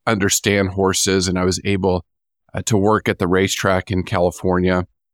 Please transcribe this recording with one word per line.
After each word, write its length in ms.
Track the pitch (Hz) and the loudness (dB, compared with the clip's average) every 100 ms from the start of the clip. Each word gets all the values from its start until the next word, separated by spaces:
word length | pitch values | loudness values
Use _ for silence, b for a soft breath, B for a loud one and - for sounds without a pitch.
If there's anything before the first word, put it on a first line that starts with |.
understand 640 | - 107 98 - 107 101 95 | -4 0 0 0 0 0 0
horses 580 | 95 95 95 98 95 92 | 0 0 0 0 0 0
and 120 | 90 | 0
I 40 | |
was 140 | 92 90 | -2 -2
able, 400 | 101 98 95 90 - _ _ _ _ | -2 -2 0 -2 -6 _ _ _ _
uh, 80 | 101 | -8
to 140 | - 107 | -2 0
work 320 | 101 107 - | 2 2 0
at 80 | 95 | -2
the 100 | 90 | 2
racetrack 640 | 92 98 - 98 92 - | 2 2 0 0 0 -2
in 120 | 92 | -4
California, 840 | 87 95 90 - 92 90 90 90 95 _ _ | -2 0 0 0 -2 0 2 0 -4 _ _